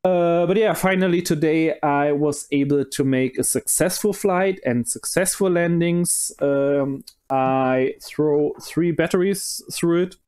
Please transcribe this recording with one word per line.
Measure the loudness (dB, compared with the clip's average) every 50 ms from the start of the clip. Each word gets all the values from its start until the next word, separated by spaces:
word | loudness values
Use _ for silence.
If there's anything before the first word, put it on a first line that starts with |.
| 2
Uh, | 2 2 2 2 2 2 2 2
but | 2 2
yeah, | 2 2 2 0
finally | 0 0 0 2 2 2 2 2 0
today | 0 -2 -2 0 2 2 2 2 2 0 0 -2 -2
I | 0 0 2 2 0 0
was | 0 0 -2 -2 -4 -6 -2
able | 0 0 0 2 0 0 -2
to | -2 -2 -2 0
make | 0 2 0 0 -2 -2
a | -4 -4
successful | -2 -2 -4 -2 -2 -2 0 0 0 -2 -2 -2 -4 -4
flight | 0 -2 0 0 2 0 0 -2 -2 -4
and | -2 -2 -2 -2
successful | -4 -8 -8 -8 -4 -2 0 0 0 0 0 0 2
landings. | 2 2 2 2 2 2 2 2 2 0 0 0 -2 -2 -4 -6 -4 -2
Um, | 0 2 2 2 2 2 2 2 0 -2 -4 -8 -10 -18 _ _ _ _
I | -2 0 2 2 2 2 2 2 2 2 0 0 -2 -6
throw | -16 -10 -4 -2 0 2 2 2 0 0 -4 -8
three | -14 -6 -2 0 0 0
batteries | 2 0 0 0 2 0 2 0 0 -2 -6 -10 -10 -12 -12 -12 -6
through | -2 0 2 2 2 0
it | -2 -6 _ _